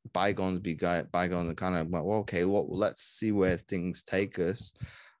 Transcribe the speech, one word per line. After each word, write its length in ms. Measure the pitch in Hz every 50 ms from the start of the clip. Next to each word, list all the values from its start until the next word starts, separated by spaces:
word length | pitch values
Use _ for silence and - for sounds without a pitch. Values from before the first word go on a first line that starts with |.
| - -
bygones 480 | - 90 98 104 98 98 95 92 92 87
be 140 | 98 90 80
gui-, 360 | 73 92 87 87 82 - -
bygones 360 | - 87 90 87 90 87 85 82
and 80 | 82
kind 200 | - 95 92 90
of 120 | 82 80 82
went, 160 | 90 82 73
"Well, 140 | 95 107 107
okay, 240 | 98 - 95 85 87
what, 240 | 95 98 101 69 -
well, 100 | - 95
let's 240 | 107 90 - -
see 300 | - - - - 110 107
where 240 | 104 101 92 92 87
things 460 | 82 - - 101 90 87 90 85 -
take 360 | - - 95 95 101 101 - 92
us." 340 | 85 87 104 - - - - - - - - - - - _ _